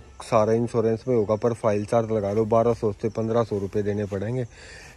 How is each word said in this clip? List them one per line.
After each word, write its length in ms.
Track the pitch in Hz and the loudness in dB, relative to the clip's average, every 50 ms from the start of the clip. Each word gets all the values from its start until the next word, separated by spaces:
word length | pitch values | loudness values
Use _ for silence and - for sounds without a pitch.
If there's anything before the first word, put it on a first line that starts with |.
| - - - - | -2 -12 -20 -18
सारा 300 | - - 127 110 107 110 | -6 2 2 4 4 4
इंश्योरेंस 520 | 113 117 120 113 - 117 110 113 113 107 - 127 | 2 2 0 0 0 0 2 2 0 0 0 0
में 80 | 123 | 2
होगा, 180 | 113 104 104 107 | 2 2 2 0
पर 180 | 101 - 117 | 0 2 -2
फाइल 320 | 117 - - 110 104 104 104 | -2 0 0 0 0 0 0
चार्ज 260 | - 120 117 113 110 | 0 0 0 2 2
लगा 220 | 110 107 98 98 | -2 -2 0 0
लो, 120 | 104 113 110 | 0 0 2
बारह 300 | 107 117 113 113 120 113 | 4 4 4 4 4 2
सौ 180 | - 120 107 | 0 -2 -4
से 160 | 101 - - 107 | -2 -2 -6 -4
पन्द्रह 360 | - 113 110 113 113 117 113 | -4 -2 -2 0 0 0 0
सौ 140 | - 107 98 | 0 -2 -4
रुपये 240 | 98 92 98 107 | -4 -2 -2 -2
देने 220 | 101 104 101 104 104 | -2 0 -2 -2 -4
पड़ेंगे, 400 | 95 101 95 98 113 123 131 120 - - - - - - - - - - | -4 -4 -6 -4 -4 -4 -4 -6 -6 -10 -20 -20 -20 -20 -20 -20 -20 -20